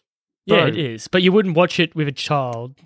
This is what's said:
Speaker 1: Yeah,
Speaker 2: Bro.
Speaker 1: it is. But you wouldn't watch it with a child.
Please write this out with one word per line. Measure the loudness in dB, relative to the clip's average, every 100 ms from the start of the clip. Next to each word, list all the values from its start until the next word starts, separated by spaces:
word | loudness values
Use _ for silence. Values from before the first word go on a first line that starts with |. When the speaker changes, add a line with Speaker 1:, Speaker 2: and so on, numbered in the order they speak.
| _ _ _ _ 0
Speaker 1:
Yeah, | 2
Speaker 2:
Bro. | 2
Speaker 1:
it | -2
is. | -6 -8 -4
But | 2
you | 4
wouldn't | 4 2
watch | 2 0 0
it | -2
with | -2 -6
a |
child. | -6 -4 -4 -4 -8 -12 -16